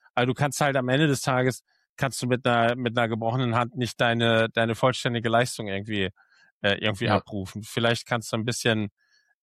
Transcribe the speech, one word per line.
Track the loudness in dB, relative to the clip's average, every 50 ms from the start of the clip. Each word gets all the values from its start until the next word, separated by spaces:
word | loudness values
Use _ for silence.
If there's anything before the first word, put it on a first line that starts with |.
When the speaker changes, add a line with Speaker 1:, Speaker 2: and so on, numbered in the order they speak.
| _ -6 _
Speaker 1:
also | 0 0 0
du | 0
kannst | 0 0 -2 0 0
halt | 0 2 2
am | 0 0 2
Ende | 2 2 4
des | 2 2 0 0
Tages, | 0 0 2 2 0 0 -4 _ _ _ _ _ _ _
kannst | -4 -4 -4 -4 -4 -2
du |
mit | -2 -2 0 2
einer, | 2 2 4 4 2 0
mit | 0 -2 -2 0 0
einer | 0 0
gebrochenen | 0 -2 -2 -2 -2 0 0 0 0
Hand | 0 0 -2 -2
nicht | -4 -6 -6 0 0
deine, | 2 2 2 2 2 4 4 4 2 2
deine | 2 0 0 0 0
vollständige | 2 2 0 0 0 -2 -2 -2 -2 -2 2
Leistung | 2 2 2 2 -2 -8 -8 -6
irgendwie, | -6 -6 -6 -4 -2 -2 -2 -2 -4 _ _ _ _ _ _ _ _ _ 0
äh, | 0 0 0
irgendwie | 0 -4 -2 -2 0
Speaker 2:
Ja. | 0 0
Speaker 1:
abrufen. | 0 0 -4 -8 -8 -8 -8 -10 -14 -14
Vielleicht | -8 -4 0 0 0 0 0 -2
kannst | -4 -4 -4 -4 -4 -6
du |
ein | -4 -2
bisschen, | -4 -4 -2 0 0 0 0 -2 -6 -8 _ _ _ _ _ _ _ _ _